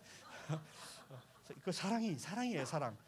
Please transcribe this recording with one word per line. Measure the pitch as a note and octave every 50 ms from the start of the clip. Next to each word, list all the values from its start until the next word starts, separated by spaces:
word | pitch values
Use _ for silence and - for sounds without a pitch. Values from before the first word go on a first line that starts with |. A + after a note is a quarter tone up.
| - - - - - -
<laughs> | - - - - D#3 D#3 - - - - - - - - - - C3+ B2+ - - - - - - - - -
그 | F#3
사랑이, | E3 - E3+ F#3+ A3+ A#3 A3+ G#3+ D#3 B2+
사랑이에요, | D3 D3+ F#3+ A#3 B3 B3 A3 D3 C3
사랑. | B2+ - D3+ C#3+ A#2 - - -